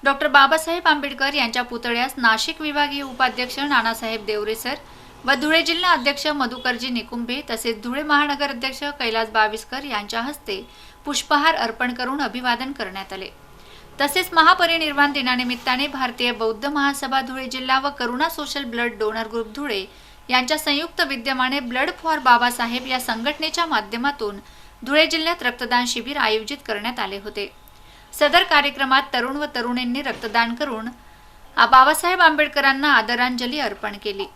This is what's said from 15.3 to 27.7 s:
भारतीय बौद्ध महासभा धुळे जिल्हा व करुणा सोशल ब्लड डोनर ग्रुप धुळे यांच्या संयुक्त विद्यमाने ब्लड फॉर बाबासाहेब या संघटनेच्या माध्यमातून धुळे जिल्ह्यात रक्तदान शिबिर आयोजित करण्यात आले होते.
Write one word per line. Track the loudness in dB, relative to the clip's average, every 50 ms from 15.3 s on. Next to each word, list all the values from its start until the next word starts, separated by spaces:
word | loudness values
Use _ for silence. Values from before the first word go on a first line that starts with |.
| 0 0 0 -4 -4 -4 -2 -2 -2 0 -2
भारतीय | -4 -4 -4 -4 -4 -4 -2 -2 -2 -2
बौद्ध | 0 -2 -2 -2 -2 -4
महासभा | -4 -2 0 0 0 0 -2 -6 -2 -2 -2
धुळे | -2 -2 -8 -8 -8
जिल्हा | -8 -8 -8 0 2 2 2
व | 2 -2 -4 -2
करुणा | -4 -4 -2 0 -2 -2
सोशल | -2 -6 -8 -6 -6 -6 -6
ब्लड | -4 -2 -2 -2 -2 -2 -2
डोनर | -2 -2 -2 -2 -6
ग्रुप | -4 -4 -6 -6 -6 -8
धुळे | -8 -6 -4 -4 -4 -6 -8 -14 -20 -20 -20 -20 -20 -8 -2
यांच्या | 0 0 2 2 -2 -2
संयुक्त | 0 0 0 0 -2 -4 -2 -2
विद्यमाने | -2 -2 -2 -6 -4 -4 -2 0 0 0 -2 -4
ब्लड | -4 -4 -2 -2 -2 -2
फॉर | -2 -4 -2 -2 -2 2
बाबासाहेब | 6 6 6 6 6 2 0 -2 -4 -4 -4 -4 -4
या | -4 -4 -4
संघटनेच्या | -2 -2 -4 -2 -2 -4 -2 -2 -6 -4 -2 -2 -2
माध्यमातून | 0 0 -2 -2 -2 -6 -2 -2 -2 -2 -2 -6 -6 -6 -8 -14 -18 -20 -20 -20 -20 -20 -14 -6
धुळे | 2 4 4 4
जिल्ह्यात | 4 2 -2 0 -2 -2 -2 -2
रक्तदान | -4 -4 -4 -4 0 2 2 2
शिबिर | 0 -2 -4 -6 -6 -4
आयोजित | -2 0 0 0 0 -2 -6 -10 -10 -6
करण्यात | -6 -6 -4 -4 -6 -4 -4
आले | -6 -6 -6 -10
होते. | -10 -10 -8 -8 -8 -8 -10 -20 -20 -20